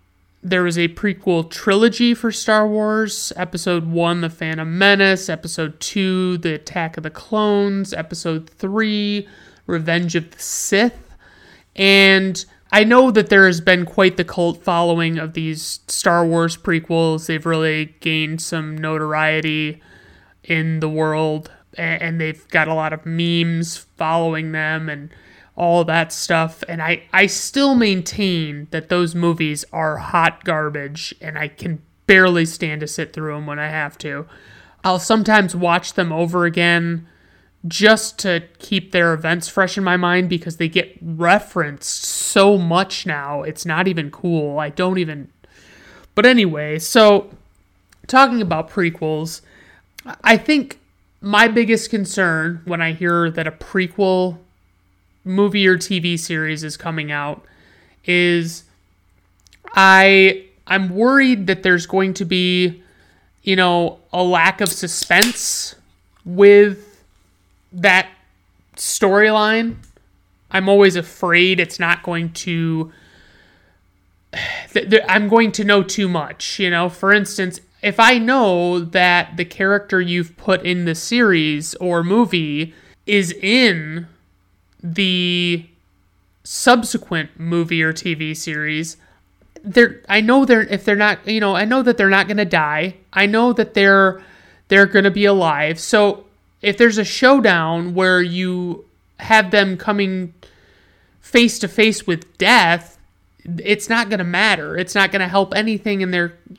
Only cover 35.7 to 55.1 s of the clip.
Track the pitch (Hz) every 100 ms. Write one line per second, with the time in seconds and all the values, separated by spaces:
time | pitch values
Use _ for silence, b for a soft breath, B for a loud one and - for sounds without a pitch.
35.7 | 175 - - 175 160 170 175 175 170 175
36.7 | 170 170 170 165 b b b b b 170
37.7 | 165 208 220 - - 196 170 170 _ -
38.7 | 196 180 185 170 160 160 175 - - 185
39.7 | 196 190 180 180 180 185 170 170 160 165
40.7 | 180 170 - 165 165 170 202 - 180 151
41.7 | 143 - - - - - 202 196 202 170
42.7 | 170 196 - 180 147 143 147 156 156 175
43.7 | 160 190 170 147 - 175 165 147 143 147
44.7 | 147 180 185 160 147 135 _ b b b
45.7 | b b b b - 240 247 190 151 151
46.7 | 156 - 240 214 202 - - _ _ _
47.7 | _ _ _ - 262 269 240 190 160 160
48.7 | - 170 165 156 156 160 - b b b
49.7 | b b - 254 - 220 220 - 302 262
50.7 | - _ _ _ _ 202 208 226 226 233
51.7 | 220 - 220 185 - 180 160 160 170 180
52.7 | 170 165 160 175 170 165 170 156 160 -
53.7 | 190 185 - 190 185 185 170 _ _ _
54.7 | _ _ _ _